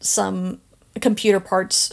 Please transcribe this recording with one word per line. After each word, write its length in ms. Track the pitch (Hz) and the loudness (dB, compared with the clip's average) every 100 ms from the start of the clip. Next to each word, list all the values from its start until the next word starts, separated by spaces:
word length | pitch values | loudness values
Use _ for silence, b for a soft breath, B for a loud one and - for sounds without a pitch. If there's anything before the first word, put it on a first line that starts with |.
some 600 | - - 190 185 185 - _ _ _ 214 | -2 -2 -2 -4 -6 -8 _ _ _ -2
computer 400 | 233 214 220 196 | 0 2 2 2
parts 360 | - 190 202 - - | 2 -2 0 -2 0